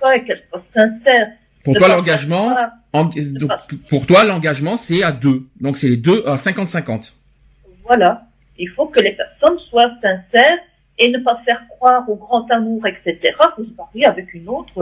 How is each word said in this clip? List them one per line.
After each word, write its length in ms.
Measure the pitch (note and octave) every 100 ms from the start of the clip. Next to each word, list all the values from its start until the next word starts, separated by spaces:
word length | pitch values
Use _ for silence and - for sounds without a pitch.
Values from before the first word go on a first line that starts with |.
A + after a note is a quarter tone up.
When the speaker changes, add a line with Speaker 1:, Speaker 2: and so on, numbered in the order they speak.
Speaker 1:
pas 160 | F3+ B3+
et 80 |
qu'elles 180 | - - _
soient 140 | F3 -
sincères. 540 | G3+ A3 - C4+ B3 G#3+ - _ _
Speaker 2:
Pour 100 | C#3+
Speaker 1:
C'est 60 | C3+
Speaker 2:
toi, 80 | F#3
Speaker 1:
pas 80 | F3+
Speaker 2:
l'engagement, 580 | E3 D3+ C#3+ F3 A3+
Speaker 1:
ça. 180 | B3+ A#3 - _
Speaker 2:
en-, 160 | F3+ D#3+
Speaker 1:
C'est 220 | D#3+ D3
Speaker 2:
donc, 160 | C#3 C#3+
Speaker 1:
pas 180 | G2+ -
Speaker 2:
p-, 80 | C3+ -
pour 160 | C#3+ A#2+
toi, 180 | F3+
l'engagement, 520 | A3 F3+ D#3 C3+ D#3 A3+
c'est 240 | - E3+
à 100 | F3
deux. 340 | C3 C#3 C3 - _
Donc, 160 | C3+ C#3
c'est 120 | C3+
les 80 | B2
deux 240 | B2+ G#3+ G3+
à 100 | C3+
cinquante 320 | G3 F#3 F#3+
cinquante. 440 | F3 C#3 A2 - _ _ _ _ _ _ _ -
Speaker 1:
Voilà. 400 | A#3+ F3+ A#3 - _ _ -
Il 100 | F3+
faut 160 | - D4+
que 140 | B3
les 120 | A#3
personnes 460 | - - _ D4 F4 -
soient 220 | A#3 A#3+ A#3+
sincères 560 | G3+ F#3 - A#3 C#4 F4 - _ _ -
et 100 | A#3+
ne 80 | B3
pas 220 | B3+ A#3
faire 160 | B3 A#3 -
croire 400 | - B3+ B3+ B3
au 80 | G#3
grand 300 | - A#3+ A#3
amour, 340 | A#3 A3 A3+ A3
et 100 | F#3
cetera, 480 | - E3 - - E4 A3+
que 60 |
vous 100 | A3 -
mariez 280 | E3+ A3 C4+
avec 260 | F#3 F3+
une 140 | E3+ E3+
autre, 240 | B3+ - F#3